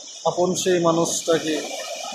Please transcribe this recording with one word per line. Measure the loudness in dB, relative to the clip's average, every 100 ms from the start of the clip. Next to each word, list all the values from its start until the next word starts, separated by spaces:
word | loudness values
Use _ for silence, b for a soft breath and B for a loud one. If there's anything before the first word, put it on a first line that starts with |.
| -16 -4
আপন | -2 2 2
সেই | 2 2 4
মানুষটাকে | 4 4 2 0 2 2 2 -2 -4 -8 -8 -8 -8